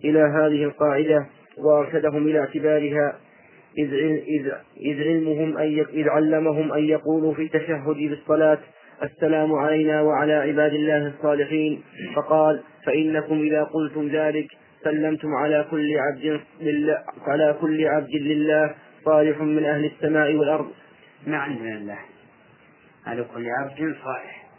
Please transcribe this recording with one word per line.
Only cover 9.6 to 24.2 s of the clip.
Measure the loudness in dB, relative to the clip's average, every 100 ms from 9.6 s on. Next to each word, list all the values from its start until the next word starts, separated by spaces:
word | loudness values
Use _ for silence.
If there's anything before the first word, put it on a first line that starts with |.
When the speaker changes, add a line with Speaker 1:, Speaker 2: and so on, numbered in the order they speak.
| 2 2 2 2
Speaker 1:
وعلى | 2 2 2
عباد | 2 2 2 2
الله | 2 0 0 -2
الصالحين"، | -2 0 0 0 0 -2 -4 -10 -16 -6
فقال: | -6 2 4 4 2 -4 -10 -2
"فإنكم | 0 2 0 0 0
إذا | 2 0
قلتم | 0 -2 -4 -4 -2
ذلك | 0 0 -2 -6 -14 -20 _
سلمتم | -4 0 0 -2 -2
على | -2 2 0 0
كل | -2 0 0
عبد | -2 -4 -4 -4 -8 -6
لله، | -4 0 0 -2 -4 -10 -4
على | 2 2 2
كل | -2 0 0
عبد | 0 -2
لله | -4 -2 0 2 2 0 -4 -20 -6
صالح | 2 4 4 0
من | 0 0
أهل | 0 0
السماء | -2 -2 0 2 2
والأرض". | 2 2 0 -4 -14 -20 -20 -20 _ -8
Speaker 2:
ما | -6
عندنا | -6 -8 -8 -10
الله، | -12 -14 -16 -20 -20 _ _ _ _ _ _ _ -10
"على | -8 -8
كل | -8 -6
عبد | -6 -6 -6 -6 -6
صالح" | -10 -10